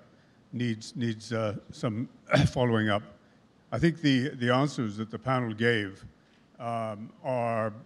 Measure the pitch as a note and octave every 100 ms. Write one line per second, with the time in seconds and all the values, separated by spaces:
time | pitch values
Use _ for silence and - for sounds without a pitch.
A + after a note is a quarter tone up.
0 | - _ _ _ _ A#2+ B2 A2 - C3+
1 | A#2 A2 - A2+ G#2+ G2+ - - B2+ G#2+
2 | C3+ - - D3+ - C#3 B2 A2+ G#2+ G#2
3 | - - _ _ _ _ - D3 E3 D#3
4 | D3+ C3 C#3+ C#3 A#2+ B2+ C#3+ D3 A2 G2+
5 | A2 - B2+ B2+ A#2+ G#2+ A#2 A2+ G2 F#2+
6 | - - _ _ _ - A#2 A#2 A2 G#2
7 | A2+ - C#3+ B2+ A#2 A2+ A2 A2